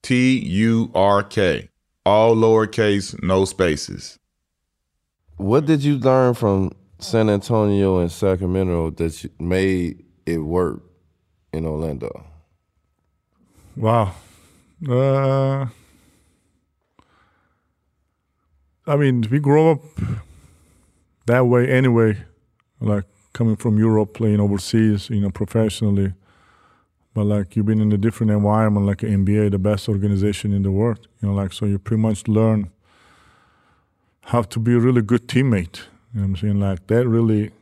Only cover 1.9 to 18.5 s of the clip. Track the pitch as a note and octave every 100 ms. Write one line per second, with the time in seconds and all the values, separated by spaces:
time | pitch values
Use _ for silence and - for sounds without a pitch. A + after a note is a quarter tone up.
1.9 | _ - G#2+ A2+ A2+ A2+ A2 A2 - G#2+
2.9 | G2+ F#2+ - F2 F#2+ F#2+ - F2+ D2 -
3.9 | G1+ - - _ _ _ _ _ _ _
4.9 | _ _ _ _ - G2 C3 D3+ D#3 C#3+
5.9 | C#3+ C3 C3 B2+ A#2+ A2 G2 F#2+ - _
6.9 | _ - A#2 A2 G2+ - A#2 G#2 G2+ G2
7.9 | F#2 F2 - G2 F#2 F#2 F#2 F#2 E2+ D#2+
8.9 | D#2 E2 D#2 - _ E2+ F#2 G2 F#2 E2+
9.9 | - _ _ - E2 D2+ F2 F2 A1+ _
10.9 | _ _ _ _ _ _ D#2 D#2+ D2+ D#2+
11.9 | C#2 A#1 - D#2+ D#2+ _ _ _ _ _
12.9 | _ _ _ _ _ _ _ - - A2
13.9 | A#2 G2+ - - _ _ _ _ _ D3+
14.9 | B2 C3+ C3+ C3+ C3+ C3+ C3+ C3 - _
15.9 | _ _ _ _ _ _ _ _ _ _
16.9 | _ _ _ _ _ _ _ _ _ _
17.9 | _ _ _ _ _ _